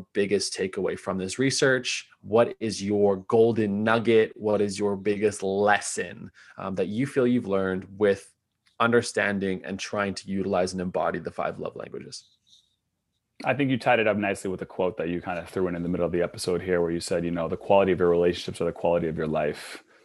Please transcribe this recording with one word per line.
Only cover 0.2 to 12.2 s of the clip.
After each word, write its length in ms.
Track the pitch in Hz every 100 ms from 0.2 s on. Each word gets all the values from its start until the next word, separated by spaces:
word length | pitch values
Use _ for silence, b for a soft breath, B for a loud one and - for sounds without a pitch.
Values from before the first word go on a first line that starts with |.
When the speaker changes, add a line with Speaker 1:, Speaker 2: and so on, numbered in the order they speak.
| 101 98 - -
Speaker 1:
takeaway 400 | 98 98 87 92
from 200 | - 92
this 180 | 92 -
research? 720 | 131 - 139 127 123 - b b
What 340 | 98 107 120 -
is 220 | 110 92
your 340 | 98 104 101 95
golden 680 | - 117 113 113 107 101
nugget? 500 | 110 117 110 113 110 -
What 240 | 107 104
is 180 | 104 95
your 160 | 104 98
biggest 480 | 95 101 104 101
lesson, 880 | 98 98 104 101 - - 90 - 98 B B -
um, 160 | 95 98
that 120 | 92
you 180 | 107 139
feel 220 | 139 123
you've 200 | 123 98
learned 380 | 98 95 92 95 98
with 360 | 104 98 - _ _ _ _ -
understanding 840 | 117 120 113 - 101 101 95 92 76
and 140 | 98
trying 360 | - 104 101 92
to 160 | -
utilize 400 | 98 92 95 92
and 80 | 92
embody 380 | 90 87 85 87
the 120 | 82
five 280 | - 80 -
love 160 | - -
languages? 480 | - - - -